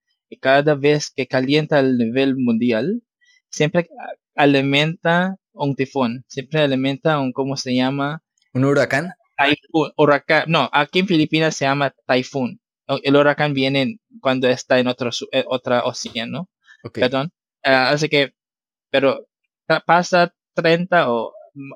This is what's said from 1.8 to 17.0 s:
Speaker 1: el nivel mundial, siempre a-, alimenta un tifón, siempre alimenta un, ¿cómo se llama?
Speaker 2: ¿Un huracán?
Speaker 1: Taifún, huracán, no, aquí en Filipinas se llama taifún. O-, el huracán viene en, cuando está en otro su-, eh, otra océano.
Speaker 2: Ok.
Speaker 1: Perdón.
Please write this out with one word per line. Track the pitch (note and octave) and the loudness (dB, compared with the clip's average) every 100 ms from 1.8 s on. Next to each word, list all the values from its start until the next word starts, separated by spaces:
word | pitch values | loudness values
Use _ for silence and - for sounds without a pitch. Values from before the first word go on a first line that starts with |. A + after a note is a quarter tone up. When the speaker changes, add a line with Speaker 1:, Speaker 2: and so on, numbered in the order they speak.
Speaker 1:
el | C3+ B2+ | 2 0
nivel | A2+ B2 C3+ C3+ | 0 0 0 0
mundial, | B2 A2+ A#2+ A2 C3+ A#3 - _ _ _ _ | 0 0 0 -2 -2 -6 -10 _ _ _ _
siempre | - D3+ F3 E3+ - | -2 -2 0 -4 -8
a-, | - - _ - | -16 -16 _ 0
alimenta | C#3+ C#3 C#3 C#3 D#3 E3 E3+ E3+ F#3 F#3+ _ | 2 4 2 0 0 -2 0 0 0 -6 _
un | - C#3+ | -6 -4
tifón, | C3 C3+ C3+ B2 B2 - | -2 -4 -2 -4 -4 -12
siempre | - B2+ D#3 | -12 -6 0
alimenta | D3 C3 C3+ C#3 D#3+ D3+ | 0 0 -2 -2 -2 0
un, | C3 | -2
¿cómo | B2 C3+ C#3 | -4 -6 -6
se | C3 | -4
llama? | B2+ B2+ C#3 C#3+ D#3 _ _ _ | -2 0 -2 -6 -8 _ _ _
Speaker 2:
¿Un | B2+ | -2
huracán? | C#3 D3 B2+ C3+ F3 - _ - | 2 2 2 0 -4 -12 _ -2
Speaker 1:
Taifún, | C#3+ D3 _ D#3+ C#3+ - | 0 0 _ -2 -2 2
huracán, | D3 C#3 - D#3 D3 | 2 2 2 0 2
no, | E3 - | 0 0
aquí | D3+ D3 F#3 | 0 0 0
en | F#3+ | 0
Filipinas | E3+ D3+ D#3 D#3+ - | 2 2 0 0 0
se | |
llama | C#3 C#3+ C#3 - - | -2 0 -2 -4 -2
taifún. | C3 B2+ C#3 B2 - _ _ - | -2 -2 -4 -6 -8 _ _ -6
O-, | C#3 | -4
el | C#3 C#3+ | 2 4
huracán | C#3+ C#3+ D3+ | 4 2 -2
viene | C#3 C3+ C#3 | 0 0 0
en, | B2+ A2+ _ - | -2 -6 _ -6
cuando | C3+ C3 B2+ | -2 0 0
está | B2 - B2+ | -2 0 0
en | B2+ | 0
otro | B2 B2 | -2 -6
su-, | - - | -6 -6
eh, | C3+ - | -6 -4
otra | B2+ - B2 | -4 -2 -2
océano. | B2+ B2+ - A#2 A#2 B2 F#3 _ _ - | -2 -6 -10 -10 -8 -10 -12 _ _ -18
Speaker 2:
Ok. | A#2+ | -12
Speaker 1:
Perdón. | - | -4